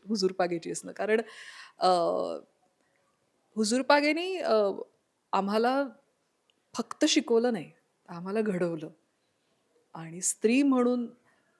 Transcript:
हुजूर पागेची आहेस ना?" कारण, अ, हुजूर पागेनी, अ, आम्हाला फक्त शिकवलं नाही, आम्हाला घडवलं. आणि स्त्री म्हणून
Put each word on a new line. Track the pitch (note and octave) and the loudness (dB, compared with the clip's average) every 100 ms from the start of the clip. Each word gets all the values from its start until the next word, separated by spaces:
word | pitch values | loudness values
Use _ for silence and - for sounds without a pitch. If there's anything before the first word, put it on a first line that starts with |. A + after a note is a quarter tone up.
| F#3+ | -6
हुजूर | G#3+ F#3 | -2 -2
पागेची | F#3+ F3 E3+ E3+ | 0 -2 -2 -6
आहेस | E3 | -10
ना?" | F3 | -10
कारण, | - G3+ A3 A3+ - - - - - | -8 -2 -2 -2 -14 -20 -20 -20 -2
अ, | F#3 F3+ E3+ F#3 - D2 - _ _ _ _ _ _ _ _ _ _ G#3+ | 2 2 2 -2 -4 -8 -14 _ _ _ _ _ _ _ _ _ _ -4
हुजूर | G#3+ B3+ | 0 0
पागेनी, | B3+ D4 D4 D#4 F#4 F4+ | 4 4 4 0 -2 -4
अ, | - A3 G3+ - - _ _ _ - | 0 2 2 -2 -12 _ _ _ -4
आम्हाला | G3 G3 G#3+ A#3+ C4+ C4+ - _ _ _ _ _ _ _ | -2 0 0 2 0 -4 -8 _ _ _ _ _ _ _
फक्त | - - - | -10 -8 0
शिकवलं | D4+ D#4 A#3 A3+ B3 | 2 2 2 2 2
नाही, | G#3 C#3+ _ _ _ - | -2 -8 _ _ _ -18
आम्हाला | F3 F#3 A3 | -12 -6 -2
घडवलं. | G#3+ F3+ F3 D#3+ D#3 - _ _ _ _ _ _ _ _ _ | -2 0 -2 -4 -10 -16 _ _ _ _ _ _ _ _ _
आणि | E3 E3 E3+ | -16 -14 -6
स्त्री | - - A3 B3+ | -6 0 2 4
म्हणून | C#4+ B3+ A#3+ B3 A#3 - _ _ _ | 4 4 2 0 -4 -12 _ _ _